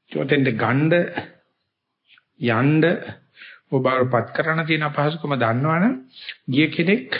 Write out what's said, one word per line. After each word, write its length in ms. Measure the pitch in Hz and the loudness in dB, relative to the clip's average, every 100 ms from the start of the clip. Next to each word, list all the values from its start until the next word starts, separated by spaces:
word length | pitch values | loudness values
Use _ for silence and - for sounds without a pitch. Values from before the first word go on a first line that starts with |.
| _ | _
චෝතෙන්ද 360 | 151 139 143 123 | -6 0 2 2
ගණ්ඩ 440 | 110 113 131 156 175 - - - _ _ _ _ _ _ _ _ - _ _ 120 | 0 0 2 2 2 0 -6 -14 _ _ _ _ _ _ _ _ -20 _ _ -2
යන්න 380 | 113 139 156 160 - - - _ - - - _ | 2 2 4 2 0 -6 -16 _ -20 -20 -20 _
ඔබවපත් 640 | 135 131 127 127 120 113 | 0 0 0 2 0 -2
කරන්න 340 | - 156 160 160 | -4 -2 -2 0
තියෙන 160 | 156 | -2
අපහසුකම 520 | 151 147 147 160 151 | -2 0 -2 -2 -4
දන්නවනම් 580 | 139 113 120 151 165 214 277 - - - - | 0 0 2 0 2 2 0 -10 -20 -20 -14
ගිය 220 | - 131 156 | -2 0 0
කෙනෙක් 500 | - 87 165 - | 0 0 0 -2